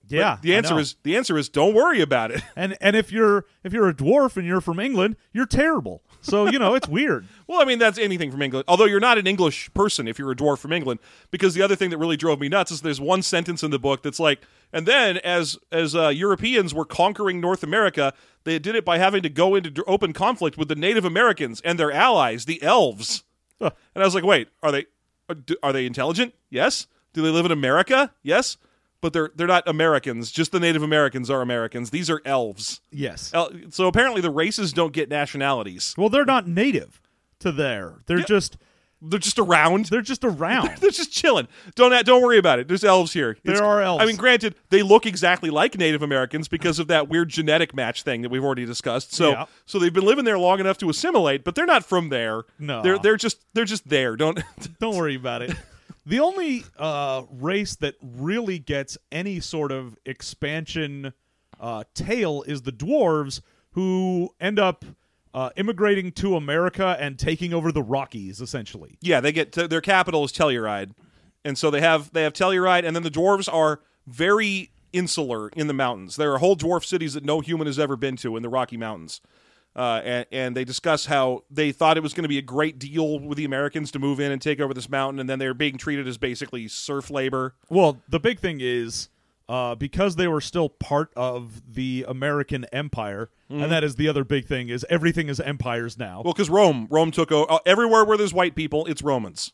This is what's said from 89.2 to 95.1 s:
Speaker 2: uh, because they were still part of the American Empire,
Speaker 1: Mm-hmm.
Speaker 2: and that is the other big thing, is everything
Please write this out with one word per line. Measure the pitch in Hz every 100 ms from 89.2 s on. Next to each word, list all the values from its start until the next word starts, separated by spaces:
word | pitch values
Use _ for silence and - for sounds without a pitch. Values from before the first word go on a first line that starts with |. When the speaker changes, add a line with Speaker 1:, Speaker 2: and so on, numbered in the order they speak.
| _ _ -
Speaker 2:
uh, | 127 123
because | 117 143 - 196 165
they | 175
were | 151
still | - 185 151
part | _ - 147 160
of | - 127 123 120 113 123
the | 117 131 127 120
American | 127 143 147 139 139 123
Empire, | 127 147 - 104 98 113 _ _
Speaker 1:
Mm-hmm. | 143
Speaker 2:
and | 151
that | 165
is | 151
the | 123 151
other | 143
big | 131 143 120
thing, | 135 123
is | 120 -
everything | 170 170